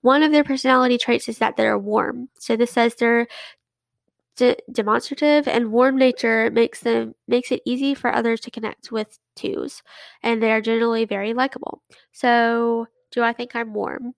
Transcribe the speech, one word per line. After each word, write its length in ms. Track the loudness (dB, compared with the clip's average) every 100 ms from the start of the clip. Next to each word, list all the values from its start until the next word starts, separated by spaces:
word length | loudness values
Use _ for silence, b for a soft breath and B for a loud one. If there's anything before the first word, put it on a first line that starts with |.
one 200 | 4 4
of 100 | 4
their 120 | 4
personality 560 | 2 0 2 4 4 0
traits 280 | 0 -2 -2
is 120 | -2
that 180 | -2 0
they're 220 | 0 0
warm. 500 | -2 -2 -2 -6 -14 _
So 180 | -4
this 160 | 0 0
says 220 | 2 0
they're 340 | 0 2 2 -2 B B B _ _ _ _ _ _ _ 2
de-, 180 | 2 2 -4
demonstrative 760 | -4 0 -2 -2 0 4 4 2
and 240 | -2 0
warm 260 | 2 4 4
nature 520 | 2 2 0 0 2
makes 300 | 2 0 0
them, 340 | -2 -2 -2 -12 -2
makes 240 | -2 0
it 100 | -4
easy 280 | -2 -2 -2
for 200 | -2 -2
others 260 | 0 0 -2
to 100 | -6
connect 400 | -10 -10 -12 -10
with 280 | -8 -8 _ _
twos, 480 | -10 -8 -6 -8 -14 B B B B
and 180 | -4 0
they 100 | 2
are 100 | 0
generally 440 | 0 0 0 0
very 280 | -2 -4 -4
likable. 480 | -2 -4 -4 -12 -14 _ b b
So, 760 | -2 2 4 2 2 0 -2 -6 _ _
do 120 | -2
I 100 | -2
think 220 | -2 -8
I'm 180 | -8 -6
warm? 400 | -6 -6 -8 -12